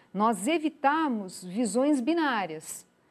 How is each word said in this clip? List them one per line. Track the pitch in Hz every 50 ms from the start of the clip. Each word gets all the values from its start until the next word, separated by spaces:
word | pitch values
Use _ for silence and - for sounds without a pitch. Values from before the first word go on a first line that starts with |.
| _ _ -
nós | 185 214 233 233 175 190 247
evitarmos | 330 330 302 302 - - - 269 294 320 320 294 240 214 196 185 175 - 180
visões | 180 175 220 254 208 185 240 269 294 302 269
binárias. | 233 269 339 339 403 381 247 214 190 160 156 156 - - - - - _ _ _ _ _